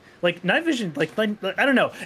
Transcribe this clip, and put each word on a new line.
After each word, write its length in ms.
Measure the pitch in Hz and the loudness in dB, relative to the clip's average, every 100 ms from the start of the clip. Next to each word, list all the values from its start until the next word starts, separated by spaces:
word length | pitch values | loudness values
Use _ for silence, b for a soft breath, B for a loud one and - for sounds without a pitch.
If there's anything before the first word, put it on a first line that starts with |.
| B B | B B
like, 220 | 175 175 | -2 0
night 200 | 175 247 | 0 0
vision, 300 | 330 254 190 151 | 0 -2 -2 -2
like, 220 | 156 - | -2 0
like, 240 | 214 208 | -2 -2
like, 160 | 190 190 | -6 0
I 80 | 262 | 2
don't 80 | |
know. 180 | 247 147 B | 4 2 B